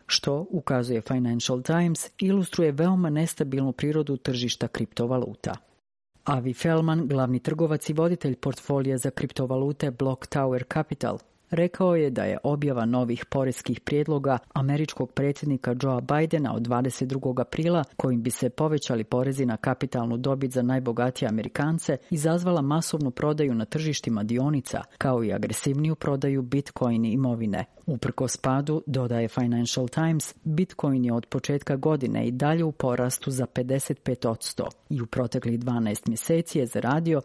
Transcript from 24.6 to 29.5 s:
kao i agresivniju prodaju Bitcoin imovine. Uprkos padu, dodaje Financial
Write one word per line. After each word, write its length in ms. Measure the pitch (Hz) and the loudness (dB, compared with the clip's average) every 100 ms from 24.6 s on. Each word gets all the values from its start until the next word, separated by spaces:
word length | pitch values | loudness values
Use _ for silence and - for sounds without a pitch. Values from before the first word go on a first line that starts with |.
| - 107 - - | -2 -8 -8 -2
kao 260 | 139 123 | 0 2
i 80 | 110 | 0
agresivniju 600 | 101 104 107 143 139 156 | 0 -2 -2 0 0 0
prodaju 480 | 156 - 139 139 135 | 0 -2 0 0 0
Bitcoin 600 | 123 139 - - 123 117 | 0 -2 -2 -2 0 2
imovine. 600 | 113 120 131 117 113 87 - - - | 2 2 2 0 -2 -2 -6 -8 -6
Uprkos 500 | 127 - - 127 - | -4 -4 -2 -2 0
padu, 460 | 135 135 147 156 - | 0 0 0 -2 -2
dodaje 420 | 131 120 117 113 | -2 0 0 0
Financial 600 | - 123 | 0 0